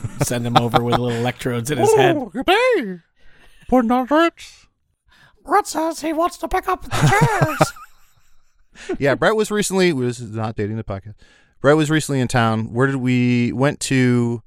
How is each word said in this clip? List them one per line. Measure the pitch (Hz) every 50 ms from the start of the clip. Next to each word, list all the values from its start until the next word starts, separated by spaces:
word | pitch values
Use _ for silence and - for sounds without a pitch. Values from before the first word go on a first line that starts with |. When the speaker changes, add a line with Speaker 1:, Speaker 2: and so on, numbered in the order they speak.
| - 110 - -
Speaker 1:
send | 139 - 127 123 120
them | 120 120
over | 120 117 120 110 - 120
with | 120 120 123
little | 123 123 120 117
electrodes | 117 123 123 - - 262 240 240 226 -
in | 151 -
his | 381 415 440
head. | 427 415 - 330
Speaker 2:
Ooh, | 302 254 214 -
yippee! | 226 269 - 359 427 494 523 494 392 262 196 185 175 - _ _ _ - - - _ - - - - - -
Putting | - 254 247 220
on | 240 254 262 233
tricks. | 285 311 339 330 - - - - - - _ _ _ _ _ _ _ _ _ _ _ _ _ _ _ _ -
Speaker 1:
Brett | - 285 403 403 -
says | - 302 320 330 320 -
he | - 320 320
wants | 294 339 349 - -
to | - 269
pick | - 370 370 381
up | 370 359 -
the | -
chairs. | - - - - - 415 466 466 440 381 - - - - 1077 - 1077 -
<laughs> | 1077 1077 - - - - _ _ - - - - - _ _ _ _ _ _ - - - 370 -
Speaker 2:
Yeah, | - 139 127
Brett | - - 180 220
was | 220 214 -
recently, | 208 208 202 - 180 190 185 175
this | 165 131 127 123 123 120
is | 123 113
not | 107 113 110 110 113
dating | - 107 101 110 113
the | 107
podcast. | - 104 95 95 110 104 - - - _ _ _ _ _ _
Brett | - 131 147
was | 156 156 143
recently | 156 156 - - 143 135
in | 127 117
town. | - 127 117 113 110 110 110 - -
Where | 117 131 135
did | 135 135
we, | 123 127 127 123 123 123 123 120 120 120
went | - 117 131 143 143 -
to | - - 139 131 127 123 123 120 120 117 117 117 -